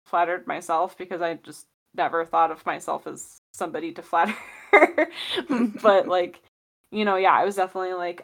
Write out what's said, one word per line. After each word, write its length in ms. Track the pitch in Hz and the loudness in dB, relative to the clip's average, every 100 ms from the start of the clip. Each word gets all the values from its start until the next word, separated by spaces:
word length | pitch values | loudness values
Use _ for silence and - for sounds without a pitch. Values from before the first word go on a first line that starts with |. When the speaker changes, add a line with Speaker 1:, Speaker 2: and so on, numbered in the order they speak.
| _ | _
Speaker 1:
flattered 420 | 175 170 180 175 | 0 0 -2 -6
myself, 500 | 151 170 160 185 - | -8 -4 -2 -2 -6
because 240 | 185 180 | -12 -6
I 120 | 170 160 | -6 -6
just 300 | - 151 - _ _ | -12 -20 -20 _ _
never 300 | - 165 165 165 | -4 -2 -2 -2
thought 260 | 165 160 | 2 0
of 140 | 156 - | 0 -8
myself 400 | 156 160 151 156 | -8 -6 -8 -8
as 320 | 143 - - _ | -14 -18 -20 _
somebody 380 | - 175 156 160 | -10 -8 -6 -8
to 80 | - | -12
flatter. 340 | - 170 202 - | -2 0 0 -2
<laughs> 60 | - - - 403 359 - 320 - - - 269 247 233 - | -14 -20 4 6 6 4 -2 -4 -8 -6 -2 0 0 2
But, 260 | 220 196 - | 4 6 4
Speaker 2:
<laughs> 0 | |
Speaker 1:
like, 340 | 180 175 - _ _ _ _ _ | 0 -2 -8 _ _ _ _ _
you 120 | 214 208 | -4 0
know, 100 | 190 | 2
yeah, 160 | 190 | 4
I 140 | 127 180 | 4 4
was 100 | 202 | 0
definitely 380 | 185 190 185 | -4 -4 -8
like, 280 | 180 175 175 | -6 -8 -10